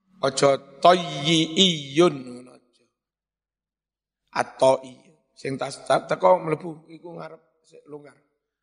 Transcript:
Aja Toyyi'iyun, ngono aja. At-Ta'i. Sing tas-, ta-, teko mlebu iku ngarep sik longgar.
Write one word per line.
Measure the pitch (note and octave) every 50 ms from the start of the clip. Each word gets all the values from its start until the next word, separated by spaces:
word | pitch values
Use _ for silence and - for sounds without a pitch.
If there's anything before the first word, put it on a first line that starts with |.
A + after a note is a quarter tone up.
| _ _ _ - -
Aja | C3+ C3+ - C#3+ C#3 C3+ C3 - - - -
Toyyi'iyun, | - F3 F#3 F#3 E3+ D#3+ D3+ D3+ C#3+ D#3+ E3+ D#3+ D#3+ D#3 D#3+ F#3+ G3 F#3 E3 D3+ C#3+ C3+ C3+ D#3 F3 F3 D3
ngono | C3+ B2+ B2+ B2 B2 B2+ B2+ C3
aja. | - _ _ _ _ _ _ _ _ _ _ _ _ _ _ _ _ _ _ _ _ _ _ _ _ _ _ _ _ _ _ _ _ _ _
At-Ta'i. | - - B2 - - - C3+ C3 C3 - C3 B2+ B2+ - _ _ _ _ _ _ _
Sing | _ - C3+ C3+ B2+
tas-, | C3 C#3 - - -
ta-, | - C3+ D#3 - -
teko | D#3+ - F#3 F#3 F#3 F3
mlebu | E3+ D#3+ D#3 - F#3 E3+ D3+ D#3+ _ _
iku | E3 D3+ D#3+ F3 E3+ E3+
ngarep | D#3 D#3 D#3+ D#3+ _ _ _ _
sik | _ _ D#3+ - _ D3
longgar. | D3 D3 D3 C3+ B2 _ _ _ _ _ _ _ _ _